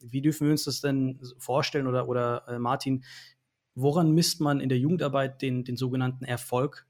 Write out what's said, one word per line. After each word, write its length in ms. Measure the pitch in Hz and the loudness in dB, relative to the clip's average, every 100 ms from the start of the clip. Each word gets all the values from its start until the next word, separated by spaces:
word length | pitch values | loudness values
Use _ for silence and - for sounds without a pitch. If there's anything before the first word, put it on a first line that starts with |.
wie 220 | 120 131 | -8 0
dürfen 240 | 147 151 147 | 0 2 2
wir 60 | |
uns 100 | 151 | 2
das 180 | - 127 | 0 -2
denn 380 | 143 135 131 131 127 - | 0 0 0 -2 -14 -12
vorstellen? 500 | - 131 151 151 131 | -2 0 0 0 0
Oder, 180 | 127 123 | 0 0
oder, 380 | 123 120 120 - | 0 0 -2 -4
äh, 140 | 120 | -4
Martin, 420 | 120 135 139 131 - - - _ _ _ _ | -2 0 0 -2 -4 -20 -20 _ _ _ _
woran 380 | - 139 160 160 | 0 2 4 4
misst 280 | 160 170 - | 4 4 0
man 200 | 147 143 | 0 0
in 80 | 131 | 2
der 100 | 127 | 2
Jugendarbeit 640 | 143 180 143 139 135 131 | 2 0 0 0 0 -2
den, 220 | 135 127 | -4 -2
den 120 | 123 123 | -4 -4
sogenannten 480 | 131 131 127 127 | -2 0 -2 -2
Erfolg 600 | 131 120 - 123 147 - | -4 -6 -2 0 0 -4